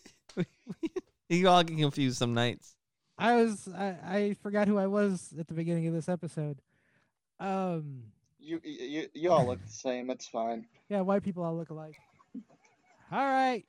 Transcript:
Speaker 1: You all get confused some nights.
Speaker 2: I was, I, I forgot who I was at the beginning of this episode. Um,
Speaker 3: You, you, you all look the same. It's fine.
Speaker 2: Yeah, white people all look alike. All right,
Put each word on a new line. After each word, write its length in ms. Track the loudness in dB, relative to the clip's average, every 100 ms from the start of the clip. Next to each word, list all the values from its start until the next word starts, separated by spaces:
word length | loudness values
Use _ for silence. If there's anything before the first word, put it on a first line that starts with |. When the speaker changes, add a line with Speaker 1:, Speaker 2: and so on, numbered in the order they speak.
| -20 _ _ -6 -6 _ -16 -8 -6 -6 -12 _ 0
Speaker 1:
You 180 | 4 8
all 140 | 8
get 160 | 6 2
confused 400 | 2 2 0 2
some 160 | 0
nights. 420 | 2 0 -2 -12 _ _ _ _ -2
Speaker 2:
I 200 | 2 4
was, 300 | 4 0 -10
I, 220 | -6 -6 -6 -4
I 300 | 0 0 -2
forgot 260 | -2 2 2
who 80 | 2
I 100 | 2
was 460 | 2 2 0 -6 -12
at 100 | -8
the 60 |
beginning 320 | -4 -2 0 0
of 80 |
this 140 | -2 -2
episode. 500 | -4 -4 -6 -6 -6 _ _ _ _ _ _ _ -10
Um, 640 | -4 -2 -2 -4 -6 -10 -16 _ _ _
Speaker 3:
You, 220 | -8 -8
you, 440 | -8 -8 -6 -6 -6
you 160 | -2 4
all 140 | 4 4
look 180 | -2
the 80 | -8
same. 380 | -8 -4 -4 -4
It's 160 | -6 -6
fine. 380 | -4 -2 -4 -10 _ -6
Speaker 2:
Yeah, 120 | -2
white 220 | 0 0
people 200 | 0 -4
all 140 | -4 -4
look 140 | -8
alike. 260 | -12 -14 -18 _ _ _ -18 -18 _ _ _ _ _ -6
All 140 | -2
right, 400 | 2 4 2 0